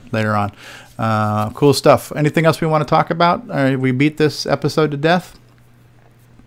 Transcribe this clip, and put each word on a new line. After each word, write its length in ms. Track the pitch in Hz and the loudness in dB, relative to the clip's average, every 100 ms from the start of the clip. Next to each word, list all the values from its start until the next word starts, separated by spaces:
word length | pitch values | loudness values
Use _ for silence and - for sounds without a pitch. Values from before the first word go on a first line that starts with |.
| - | -6
later 240 | 113 107 104 | -4 0 -2
on. 160 | 101 - - - - - | -4 -8 -18 -20 -16 -6
Uh, 500 | 113 107 107 104 107 | -2 0 0 -2 -4
cool 220 | - 143 | 2 2
stuff. 400 | 135 156 123 - | 4 4 4 0
Anything 300 | 143 151 165 | -4 -2 2
else 160 | 160 151 | 2 0
we 60 | 165 | 0
wanna 180 | 156 | 0
talk 240 | 151 156 156 | 2 0 0
about? 340 | 170 175 - - | 0 0 0 -4
Uh, 260 | 156 135 135 | -2 0 0
we 120 | 131 | 0
beat 260 | 127 147 151 | 0 0 2
this 260 | 151 - | 0 0
episode 460 | - 139 143 - 151 | -4 -2 -2 0 -2
to 80 | 143 | 0
death? 400 | 160 180 - - - _ - _ _ _ _ _ _ - | 0 0 -2 -16 -20 _ -20 _ _ _ _ _ _ -20